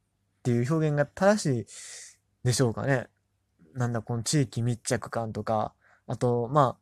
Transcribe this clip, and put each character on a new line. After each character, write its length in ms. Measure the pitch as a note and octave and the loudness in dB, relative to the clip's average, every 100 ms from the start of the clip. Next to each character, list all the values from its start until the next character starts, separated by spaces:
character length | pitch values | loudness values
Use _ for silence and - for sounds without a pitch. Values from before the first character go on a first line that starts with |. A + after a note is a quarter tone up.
| _ _ _ _ | _ _ _ _
て 80 | B2+ | 0
い 160 | A#2+ B2 | 0 2
う 60 | |
表 160 | D#3+ D#3 | 0 2
現 80 | D3 | 0
が 100 | C#3+ | -2
正 580 | - G3 G#3 D3+ A#2+ | 2 2 4 0 -2
し 20 | - - - - - - _ _ | -4 -14 -16 -18 -20 -20 _ _
い 40 | B2+ | -2
で 60 | |
し 100 | A#2+ | 2
ょ 80 | B2 | 2
う 40 | |
か 120 | G#2+ B2 | 0 0
ね。 220 | B2+ - _ _ _ _ _ - | -2 -2 _ _ _ _ _ -14
な 140 | C3 B2 | -4 -2
ん 40 | |
だ、 100 | A#2 | -2
こ 140 | - A#2 | -4 -6
の 60 | |
地 200 | - D3+ | 0 0
域 200 | B2 A#2+ | 0 0
密 180 | A#2+ A#2 | -2 -2
着 280 | - A#2 - | -2 -4 -2
感 220 | A#2 A2 | -6 -4
と 120 | G#2 | -6
か、 280 | G#2+ A2 - - _ _ - | -2 -2 -2 -8 _ _ -10
あ 100 | A#2+ | -2
と、 320 | B2 A#2+ A#2+ | 0 0 2
ま 280 | D3 B2 - | 4 4 0